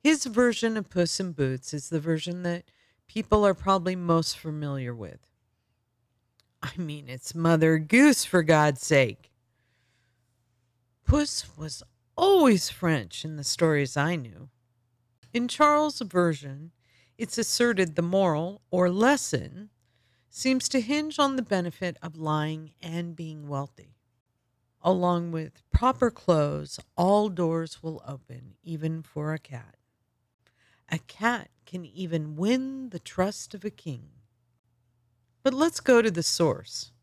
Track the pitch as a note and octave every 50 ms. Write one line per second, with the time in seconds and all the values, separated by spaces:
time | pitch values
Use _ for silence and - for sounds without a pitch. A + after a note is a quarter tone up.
0 | - D4 D#4+ C#4+ - C4 G#3+ A3+ B3 A#3+ A3 - A#3 A3+ A3 A3 G3 - - F3+
1 | F3 E3 - - F#3+ F3+ D#3+ C#3+ C#3 C3 C3 B2+ - - - C#3+ - - E3 D#3
2 | D3 E3 D#3+ D#3 - F3 F3 F3+ F3+ F3 E3+ F3 - _ _ _ _ _ _ _
3 | _ _ - G#3+ G#3+ - G#3+ G#3 G#3 G3+ F#3 - - F#3+ F#3+ F#3+ E3 F#3 F#3 F#3
4 | F3+ E3+ E3 E3 D#3+ - - - - D#3+ D3+ D3+ D3+ C#3+ C#3 C3+ B2+ A#2+ A#2+ A2+
5 | G#2 E2+ - - _ _ _ _ _ _ _ _ _ _ _ _ _ _ _ _
6 | _ _ _ _ _ _ _ _ _ _ _ - - C3+ - E3+ F3 D3+ D3 D3
7 | C#3+ B2 B2+ C3 - - - E3 E3 E3 E3 D#3+ D#3+ D#3+ D#3+ D#3 D#3 D3+ A3 B3
8 | C#4+ D4+ B3+ - - - - F3+ D#3+ D#3 D#3+ D3+ D3+ D3+ C#3 - - - D#3 C#3
9 | C3 A2+ G2 - _ _ _ _ _ _ _ _ _ _ _ _ _ _ _ _
10 | _ _ _ _ _ _ _ _ _ _ _ _ _ _ _ _ _ _ _ _
11 | - - B3+ D4+ D4 D4 - - - - - D3+ D#3 D#3 - - - _ _ _
12 | _ _ - - E4+ G4 G4+ F#4 D4+ C4 G#3+ F3+ - - - - F#3 E3+ D#3+ C3+
13 | G2+ E2+ - - - D#3 D#3 D3+ C#3 - - - E3+ D#3+ D3+ C#3+ C#3 C3 - D3
14 | C#3+ D#3+ F3 D#3+ B2+ A2+ F2 D#2+ - - _ _ _ _ _ _ _ _ _ _
15 | _ _ _ _ _ _ - A#3+ A#3+ A#3+ - - D4+ D4 D4 D4 D4+ D4+ - -
16 | A3+ F#3 F3+ F3+ F3 E3+ D#3 C3+ C#3+ C#3 C3+ C#3+ D#3 E3+ _ _ _ _ _ _
17 | _ _ _ - A3+ - - A#3 A3 - - - A#3+ A#3+ A3+ F#3 F#3 E3+ D3+ -
18 | E3+ E3+ F#3 G3 G3 F3+ D3+ D3+ E3 F3+ G3+ - _ - - F3+ F3+ F3+ F3 G3
19 | A3 C4 C#4+ C4+ - - - A#2+ D#2+ - - F#3 G#3+ G#3+ _ _ _ _ _ _
20 | _ _ _ _ _ _ - - - C4 C4 C4 - - - C4 A3 A3+ D4 D4+
21 | D4+ D#4 D4+ - C#4+ C#4 C4+ C4 A3+ - G3+ F#3 F3 F3 - - F#3 F3 D#3+ -
22 | - D#3+ D#3 D#3+ D#3+ D3+ D#3 D3+ D3+ D#3 D#3 D#3 D#3 D#3 _ - - E3 D#3+ E3+
23 | F3 E3+ E3 D#3+ E3 D#3+ D#3 D3+ D3 C#3+ C#3+ C3+ C#3 C#3 _ - - _ _ _
24 | _ _ _ _ _ _ _ _ _ _ _ _ _ _ _ _ - E3+ F#3+ F3+
25 | F3+ F3+ F3 E3+ E3+ E3+ E3 D#3+ D#3+ C#3 _ _ _ _ - - A#3 C4 C4 -
26 | B3+ A#3 - - - - E3+ D#3 D3 D3 D3 D3 D3 C#3+ - - - _ - -
27 | F3 F#3+ G3+ G#3 G#3 G#3+ F3+ E3+ F3 D#3+ E3 E3 E3 D#3 - - - D#3+ D#3+ -
28 | - - C#3+ C3 _ - C3 B2 B2+ B2 G2+ _ - E3 E3 D3+ D#3 D#3+ D#3+ E3
29 | D3+ _ - D3+ D3+ D3+ D#3 D#3 _ - C3+ A#2 A2 G2+ _ _ _ _ _ _
30 | _ _ _ _ _ _ _ _ _ _ _ _ _ _ _ _ _ - E3+ D#3+
31 | - - - - G#3 A#3 B3 A3 - - _ _ _ - - F3+ E3+ B2 F#2 E3
32 | F#3 E3 E3 D#3+ D3+ D3+ D3+ D3+ F3+ G#3+ B3 C4 C4 C4 C4+ C4+ C4 A#3+ F#3 E3+
33 | - - - - F#3 G3+ - - - - - F#3+ - G#3+ G#3 _ - E3 C3+ A2+
34 | A2 - _ _ _ _ _ _ _ _ _ _ _ _ _ _ _ _ _ _
35 | _ _ _ _ _ _ _ _ - C4+ B3+ C4+ D#4 E4+ - - - - B3+ A#3
36 | A3 A3 F3 E3+ D#3+ - - - E3+ D3+ - - - - - - - - _ _